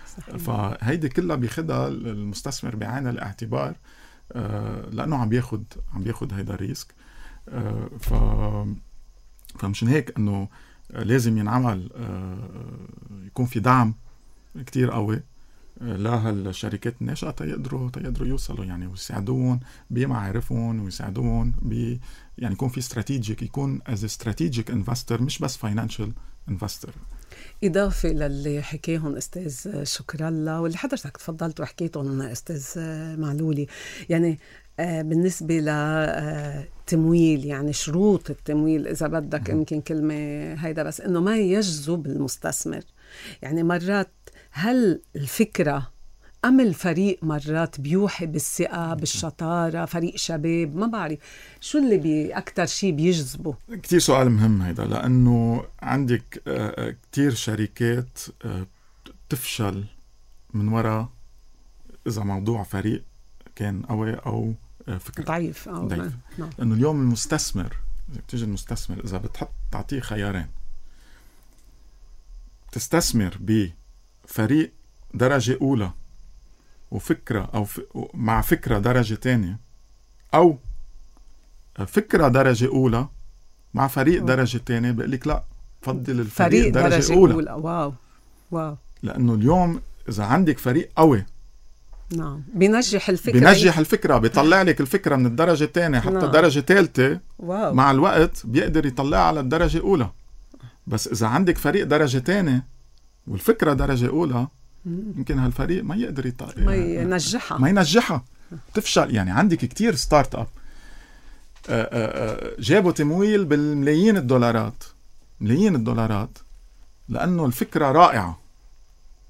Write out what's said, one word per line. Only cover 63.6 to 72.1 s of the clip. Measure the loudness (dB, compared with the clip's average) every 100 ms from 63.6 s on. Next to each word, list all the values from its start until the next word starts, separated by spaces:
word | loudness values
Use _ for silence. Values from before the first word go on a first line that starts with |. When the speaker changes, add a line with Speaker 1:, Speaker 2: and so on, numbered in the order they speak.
| -4 -4
Speaker 2:
قوي | -4 -4 -4
أو، | -4 -6 -4 -4 -6 -12 -20 -10
آه، | -10
فكرة | -10 -12
Speaker 1:
ضعيف. | -6 -4 -4 -8 -12
آه، |
Speaker 2:
ضعيف. | -8 -6 -4
Speaker 1:
نعم، | -6 -10 -14 -12
نعم. | -12 -4
Speaker 2:
لأنه | -2 2
اليوم | 2 2
المستثمر، | 0 0 -2 -2 -2 -4 -6 -4 -4 -4 -6
إذا | -10
بتيجي | -8 -6
المستثمر، | -4 -6 -6 -8 -6 -8 -6
إذا | -6
بتحط، | -6 -8 -10 -6 -6
تعطيه | -6 -6 -8
خيارين، | -6 -4 -4 -4 -6 -8 -8 -8 -10 -16 -20 -20 -20 -20 -20 -20 -20 -20 -20 -20 -20